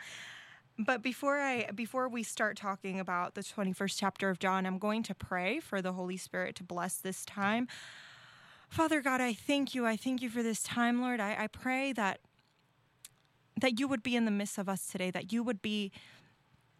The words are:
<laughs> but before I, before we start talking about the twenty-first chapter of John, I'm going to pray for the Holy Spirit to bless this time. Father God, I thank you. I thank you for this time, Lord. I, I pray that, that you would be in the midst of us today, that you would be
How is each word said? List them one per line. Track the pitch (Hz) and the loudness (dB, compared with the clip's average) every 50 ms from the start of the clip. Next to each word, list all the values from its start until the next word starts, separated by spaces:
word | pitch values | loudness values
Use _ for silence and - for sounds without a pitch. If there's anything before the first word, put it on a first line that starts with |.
| - - | -10 -14
<laughs> | - - - - - - - - - - _ _ - - | -14 -14 -14 -14 -14 -16 -18 -20 -20 -20 _ _ -6 -2
but | 208 269 254 226 | 2 2 2 2
before | 233 254 233 - 285 277 277 285 | 2 -2 -2 2 2 2 4 4
I, | 285 269 247 233 214 - | 4 2 2 0 0 -2
before | 208 220 233 - - 254 254 254 | -2 -4 -4 -2 0 0 0 0
we | 233 240 214 | 0 -4 -4
start | - - - 226 208 208 | -4 0 2 2 2 0
talking | - 208 196 196 - - 190 185 190 | -2 -2 -4 -4 -2 -4 -4 -4 -2
about | 185 185 180 175 180 - - | -2 0 0 0 0 -2 -4
the | 202 190 | -8 -8
twenty-first | - - 214 196 190 185 - 196 190 - - | -8 -4 -2 0 0 0 0 -2 -2 0 2
chapter | 202 190 - - 196 190 | 0 0 0 2 0 0
of | 180 - | 2 2
John, | 196 185 190 190 185 | 2 2 2 4 2
I'm | 185 190 185 | 0 -2 0
going | 208 208 214 233 220 | 0 0 0 0 -2
to | - 185 | -4 -6
pray | - - - 190 180 180 196 262 320 | -8 -6 -4 -2 0 0 0 -2 -2
for | - - 214 190 | -4 -4 -4 -2
the | 180 185 | -2 -2
Holy | 185 185 180 180 190 | -2 -2 -4 -4 -4
Spirit | 180 - - - 185 180 - - | -6 -6 -6 -4 -2 -2 -2 -4
to | - 180 | -8 -10
bless | - 175 175 175 190 - | -6 -4 -2 -2 -2 -4
this | - - 190 185 - - | -4 -4 -6 -6 -6 -10
time. | - - 202 196 202 220 240 254 - - - - - - - - - - - - - - - - - - - - - | -10 -2 0 2 4 4 2 0 -2 -6 -14 -14 -16 -16 -18 -18 -20 -20 -20 -20 -20 -20 -20 -20 -20 -20 -20 -18 -4
Father | - 330 320 302 320 294 | 2 2 4 6 6 4
God, | 247 277 262 262 | 4 4 4 4
I | 254 240 | 4 2
thank | 208 - - - 285 285 269 - - | 0 0 2 4 4 4 4 2 2
you. | 254 233 | 2 2
I | 226 220 | 2 2
thank | - - 262 254 240 | 2 0 0 0 0
you | 254 233 | 0 -2
for | 226 240 | 0 0
this | 226 226 208 - | 2 2 0 0
time, | - - - 240 240 233 240 247 | -2 -2 2 2 4 4 4 2
Lord. | 254 247 247 226 | 2 0 0 0
I, | 196 208 220 - - | 0 0 0 -2 -2
I | |
pray | - - - - 254 262 262 277 277 | -4 -4 -4 -2 0 0 2 0 0
that, | 233 240 202 190 - - _ _ _ _ _ _ _ _ _ _ _ _ _ _ _ _ - - _ _ _ _ _ _ _ _ - 208 | 0 2 2 0 0 -2 _ _ _ _ _ _ _ _ _ _ _ _ _ _ _ _ -20 -20 _ _ _ _ _ _ _ _ -4 2
that | 262 262 226 226 | 2 2 4 2
you | 285 | 2
would | 269 277 226 | 0 0 0
be | - 254 247 | 0 0 2
in | 233 226 | 4 4
the | 214 | 4
midst | 202 202 208 - - 214 | 2 0 0 -2 -4 -4
of | 185 196 | -2 -2
us | 190 - - | -2 -4 -4
today, | - - 180 185 180 | -6 -4 -2 -2 -2
that | 180 170 - 185 | -2 -4 -4 -2
you | 220 240 | -2 0
would | 226 247 220 185 | 0 0 -2 -2
be | - 214 214 208 202 196 - - - - - - - - _ _ _ _ - _ _ _ _ | -2 -2 0 0 -2 -2 -6 -12 -20 -20 -20 -20 -20 -20 _ _ _ _ -20 _ _ _ _